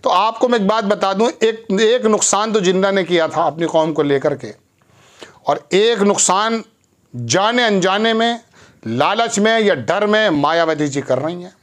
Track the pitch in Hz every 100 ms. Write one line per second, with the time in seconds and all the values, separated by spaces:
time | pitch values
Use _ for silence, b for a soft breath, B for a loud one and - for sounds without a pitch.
0 | - 180 185 233 247 233 196 214 202 208
1 | 196 190 233 - 220 220 - 196 220 247
2 | 214 208 - 196 220 220 180 185 196 196
3 | 175 175 160 151 165 156 165 160 160 156
4 | 147 139 151 135 113 - _ _ _ B
5 | B B B B - 147 - 185 220 226
6 | 202 190 - 185 220 226 208 _ _ _
7 | _ 123 117 156 208 240 233 202 185 196
8 | 226 220 233 233 _ b b b 113 117
9 | 156 208 233 - 214 226 208 160 113 180
10 | 208 214 214 151 151 165 165 156 151 139
11 | 135 127 151 175 180 _